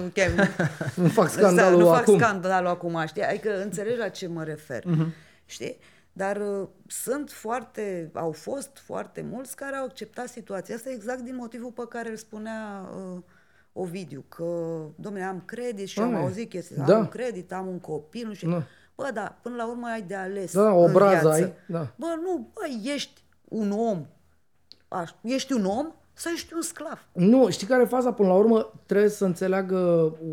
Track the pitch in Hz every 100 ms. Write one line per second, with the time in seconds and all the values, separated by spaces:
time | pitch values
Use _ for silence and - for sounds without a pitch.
0 | 180 180 185 170 196 - 160 - 156 -
1 | 175 214 170 - 196 180 190 180 170 165
2 | - 196 156 196 180 190 180 175 175 165
3 | 160 208 147 196 214 196 208 190 208 240
4 | 208 - 185 165 156 151 - 120 180 160
5 | 160 160 - _ _ - 123 - _ _
6 | _ - 196 202 208 202 185 _ - -
7 | - 269 294 - 214 247 233 - 208 180
8 | 160 - 165 156 - 277 - - - 185
9 | 196 170 151 202 262 - 277 277 262 254
10 | 214 - 240 247 202 196 180 226 269 254
11 | 202 254 240 254 233 247 247 - 233 233
12 | 226 220 - 214 220 220 214 202 190 185
13 | 190 180 175 _ _ _ _ - 180 175
14 | 165 135 - - 170 170 165 165 156 156
15 | 190 202 190 185 - 226 247 208 196 -
16 | 233 214 139 196 233 180 165 - 135 214
17 | 180 - 247 185 180 180 190 180 - 151
18 | - 226 226 208 165 175 139 _ _ -
19 | 277 220 196 - 240 240 226 240 240 226
20 | 180 196 185 196 180 180 214 185 170 156
21 | 196 180 156 156 185 - - 170 143 -
22 | 320 330 349 339 226 - 349 240 208 285
23 | - _ _ _ _ 220 208 202 233 196
24 | 147 _ _ _ _ _ _ _ _ -
25 | 170 - 220 262 - 262 190 214 311 -
26 | _ - 330 330 - 330 320 - 311 233
27 | _ - 180 254 233 - 196 254 233 247
28 | 254 - 196 180 220 220 220 - - 196
29 | 208 208 196 175 190 190 185 185 180 170
30 | 160 160 165